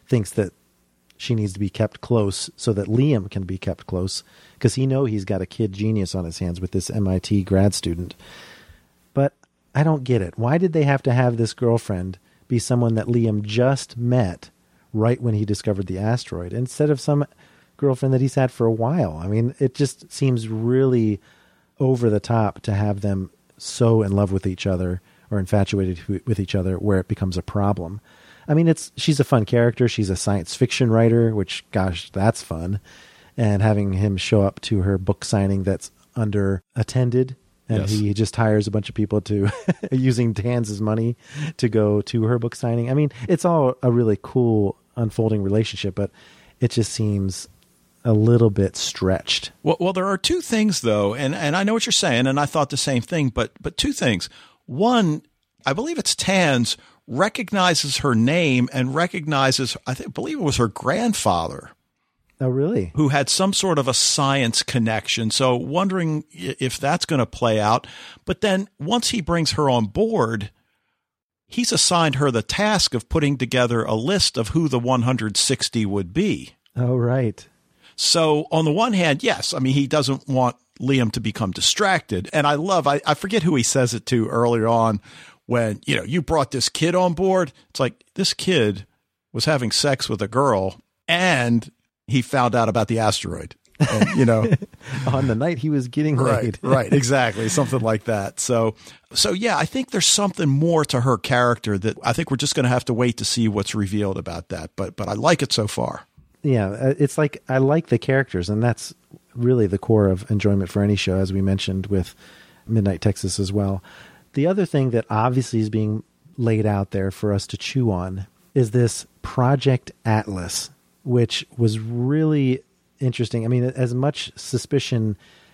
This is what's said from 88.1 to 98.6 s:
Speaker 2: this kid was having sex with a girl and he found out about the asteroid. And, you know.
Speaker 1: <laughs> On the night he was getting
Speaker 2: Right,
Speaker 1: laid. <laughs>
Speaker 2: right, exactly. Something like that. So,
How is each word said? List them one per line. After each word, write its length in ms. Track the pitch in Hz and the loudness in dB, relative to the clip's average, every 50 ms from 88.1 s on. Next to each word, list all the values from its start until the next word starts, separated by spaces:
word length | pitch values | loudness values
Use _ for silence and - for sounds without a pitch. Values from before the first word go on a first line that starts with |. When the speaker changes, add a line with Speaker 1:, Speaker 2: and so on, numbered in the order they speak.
| - | -4
Speaker 2:
this 200 | - 196 - - | -2 -2 -2 -2
kid 520 | - - 185 185 151 113 104 101 - - _ _ _ _ _ _ _ _ _ - | -4 -2 0 2 2 2 2 0 -4 -8 _ _ _ _ _ _ _ _ _ -6
was 100 | 117 113 | -4 -2
having 260 | 151 156 135 123 107 | 0 0 0 0 -2
sex 360 | - - - 147 135 - - - | -2 0 0 0 0 -2 -2 -4
with 140 | 113 95 | -4 -4
a 60 | 107 98 | -4 -2
girl 500 | 110 127 143 139 113 98 95 95 98 - - _ _ _ _ - | 0 0 2 2 2 2 0 -2 -6 -10 -20 _ _ _ _ -2
and 640 | 165 175 185 185 165 131 120 120 117 117 113 - _ _ _ _ _ _ _ - | 0 2 2 2 2 2 2 2 2 0 0 -4 _ _ _ _ _ _ _ -2
he 140 | 117 131 120 | 0 0 0
found 320 | - - 135 123 120 113 | 0 0 2 2 2 2
out 140 | 123 113 107 | 2 0 2
about 180 | 101 120 107 - | 2 0 0 0
the 100 | 117 113 | 0 0
asteroid. 560 | 110 107 98 - - 95 85 82 - - - _ _ _ _ - | 0 0 0 -2 -4 -6 -8 -10 -10 -14 -18 _ _ _ _ -2
And, 300 | 151 123 - 110 104 - - - | 0 0 2 2 0 2 2 2
you 80 | 131 | 4
know. 260 | 117 113 110 107 - 180 - 196 - - - | 4 4 4 2 2 0 0 -2 -6 -16 -20
Speaker 1:
<laughs> 280 | - - 131 135 131 123 | -16 -12 -10 -6 -4 -2
On 200 | 120 131 - 127 | -2 0 0 0
the 80 | 113 | 0
night 240 | 110 139 170 175 123 | 0 -2 -2 -2 -2
he 100 | 123 156 | -2 -2
was 180 | 151 143 123 123 | -2 -2 -2 -2
getting 280 | 120 147 151 156 147 | -4 -2 0 0 0
Speaker 2:
Right, 280 | 123 131 - 135 120 110 | 0 2 2 2 0 0
Speaker 1:
laid. 160 | 117 104 - | -2 -4 -4
<laughs> 40 | - | 0
Speaker 2:
right, 280 | 131 135 131 117 - | 2 2 2 2 2
exactly. 560 | 131 143 127 120 139 135 123 113 98 104 113 110 | 2 2 2 2 2 2 2 0 0 -2 -2 -2
Something 320 | - 147 139 113 127 127 | 0 0 0 0 0 -2
like 240 | 110 110 110 107 - | 0 0 0 -2 -2
that. 340 | - 113 104 98 98 - - | -2 -2 -2 -2 -6 -6 -6
So, 340 | - - 127 117 | -4 0 0 2